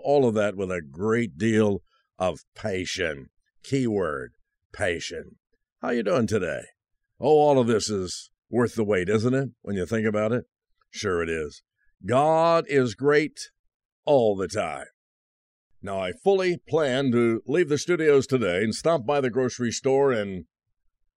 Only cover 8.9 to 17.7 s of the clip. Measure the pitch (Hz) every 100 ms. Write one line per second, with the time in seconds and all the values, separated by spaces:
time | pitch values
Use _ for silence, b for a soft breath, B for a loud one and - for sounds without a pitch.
8.9 | 95 90 110 123 131 135 - - 101 87
9.9 | 113 110 104 107 120 - _ _ _ _
10.9 | - 104 87 82 80 73 - _ _ _
11.9 | _ 92 127 156 160 170 165 - 139 123
12.9 | 98 139 147 156 - - _ _ _ _
13.9 | _ - 139 110 98 92 107 85 69 -
14.9 | _ _ _ _ _ _ _ _ _ 98
15.9 | 98 92 - 196 196 185 175 - 156 143
16.9 | 127 139 120 117 113 120 160 156